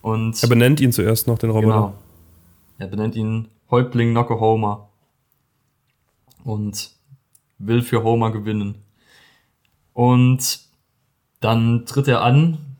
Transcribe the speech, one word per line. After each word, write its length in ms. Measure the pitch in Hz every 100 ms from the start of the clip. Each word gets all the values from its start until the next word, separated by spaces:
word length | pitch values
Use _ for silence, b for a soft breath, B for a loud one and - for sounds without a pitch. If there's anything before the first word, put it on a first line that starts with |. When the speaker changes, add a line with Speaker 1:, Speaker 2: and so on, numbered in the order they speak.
Speaker 1:
Und 400 | 113 110 113 113
Speaker 2:
Er 80 | 120
benennt 320 | 120 123 147
ihn 100 | 127
zuerst 360 | 113 95 113 -
noch, 100 | 113
den 140 | 113
Roboter. 240 | 110 110 107
Speaker 1:
Genau. 180 | 104 98 _ _ _ _ _ _ _ _
Er 80 | 95
benennt 280 | 101 110 113
ihn 340 | 110 110 110 _ _
Häuptling 440 | 123 127 120 117
Nocco 260 | 117 117 110
Homer. 500 | 110 110 107 104 - _ _ _ _ _ _ _ _ _ _ _ _ _ _ _
Und 460 | - 107 104 101 - _ _ - _ _ _ _
will 240 | 98 120
für 180 | 120 117
Homer 300 | 110 117 113
gewinnen. 500 | 110 104 107 101 107 _ b b b b b b b _ _ _
Und 680 | - 123 123 127 127 - - _ _ _ _ _ _ _ _
dann 460 | 110 117 113 117 117
tritt 220 | 139 139
er 160 | 117
an 340 | 117 135 165 156 - -